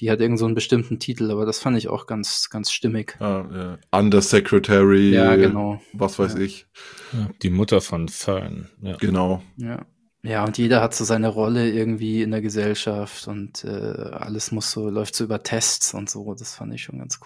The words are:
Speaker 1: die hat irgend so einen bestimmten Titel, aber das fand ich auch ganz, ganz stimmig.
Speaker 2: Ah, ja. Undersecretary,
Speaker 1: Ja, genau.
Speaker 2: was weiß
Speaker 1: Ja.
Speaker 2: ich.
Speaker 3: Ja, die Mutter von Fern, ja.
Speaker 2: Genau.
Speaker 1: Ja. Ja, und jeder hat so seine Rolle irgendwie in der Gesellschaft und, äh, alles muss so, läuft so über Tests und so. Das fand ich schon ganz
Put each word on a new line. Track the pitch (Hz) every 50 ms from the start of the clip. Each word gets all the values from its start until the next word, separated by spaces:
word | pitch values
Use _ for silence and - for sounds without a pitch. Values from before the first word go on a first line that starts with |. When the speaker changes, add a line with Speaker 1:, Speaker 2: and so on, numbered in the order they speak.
Speaker 1:
die | 113 113
hat | 110 110
irgend | 113 117 120 110
so | 113
einen | 113 113
bestimmten | 113 - - 131 117 117 - 117 110
Titel, | - - 120 - 113 107
aber | 104 104 107
das | 107 107 -
fand | - 135 123 113
ich | 104 -
auch | - 104 -
ganz, | - 113 107 104 - - - - -
ganz | - 110 101 -
stimmig. | - - - 120 110 107 107 - - -
Speaker 2:
Ah, | 110 104 98 95 92 92 90 92 92 90 90 - _ _
ja. | -
Undersecretary, | 95 104 104 98 101 98 - - 104 101 - - 98 95 - 104 98 98 98 98 98 101 101 98
Speaker 1:
Ja, | 98 95 95 110
genau. | 98 95 95 101 104 104 104 104 104 - _
Speaker 2:
was | - 104 101 95 - -
weiß | 98 92 90
Speaker 1:
Ja. | 87
Speaker 2:
ich. | 98 98 - - - _ _ - - - - - - -
Speaker 3:
Ja, | - 117 107 101 - -
die | - 95
Mutter | 90 95 107 104 110 95
von | - - - 85 82 82
Fern, | - - - - 98 95 98 82 82 - - - _ -
ja. | 104 95 92
Speaker 2:
Genau. | - - 101 92 92 92 92 92 92 92 - _
Speaker 1:
Ja. | - 120 117 120 - - _ _ _ _ _ _ _ -
Ja, | 110 110 107 104
und | 107 107
jeder | - 117 117 123 117
hat | 113 117 -
so | - 117
seine | 101 113 113 110 113
Rolle | 104 110 110 110 120 120 117 117
irgendwie | 107 113 110 117 113 107 110 110 110 110
in | 110 107
der | 110 110
Gesellschaft | 107 107 101 107 101 104 104 - - 110 104 104 101 101 - - - 107
und, | 104 104 101 - - - -
äh, | 107
alles | 104 101 107 107 110 - - - - - - - 107 107 - -
muss | 113 107 104 -
so, | - 113 107 107
läuft | 101 107 107 - -
so | - 117
über | 107 110 104
Tests | - - 120 110 - - - - - - -
und | 95 104 104
so. | - 104 101 107 98
Das | - 110 - -
fand | - - 107 113
ich | - -
schon | - - -
ganz | - - - - -